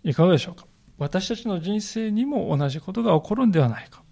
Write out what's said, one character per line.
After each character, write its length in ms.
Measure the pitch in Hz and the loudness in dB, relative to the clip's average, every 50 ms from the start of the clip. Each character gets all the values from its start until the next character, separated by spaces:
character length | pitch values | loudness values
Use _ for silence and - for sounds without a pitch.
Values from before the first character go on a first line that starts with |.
い 100 | - 165 | -2 -2
か 140 | 131 - 160 | 2 4 6
が 60 | 190 | 6
で 60 | 175 131 | 6 4
し 100 | - - | 2 -4
ょ 20 | |
う 40 | - | -12
か？ 100 | - - - _ _ _ - - | -18 -20 -20 _ _ _ -20 -8
私 300 | - 143 143 - 185 190 | -6 -6 -2 -2 -4 -2
た 80 | - 240 | -2 -6
ち 140 | 214 - 226 | -6 -4 -4
の 120 | 190 170 | -4 -4
人 200 | 156 190 208 214 | -4 -4 -4 -4
生 320 | 208 - - 220 226 214 | -4 -6 -6 -6 -4 -2
に 120 | 208 220 254 | 0 0 -2
も 320 | 285 294 226 - - 156 | 0 -2 -4 -2 0 0
同 120 | 139 143 139 | 0 0 -2
じ 120 | 131 156 | -4 -6
こ 120 | - - | -10 -8
と 100 | 190 233 | -6 -2
が 160 | 226 226 170 156 | 0 2 2 2
起 80 | - - | 0 -2
こ 60 | 208 | -2
る 140 | 247 262 226 | 2 2 4
ん 20 | |
で 80 | 180 160 | 4 4
は 100 | 135 120 | 2 2
な 140 | 113 - | 0 -4
い 60 | - - | -12 -18
か。 140 | - - _ _ | -20 -20 _ _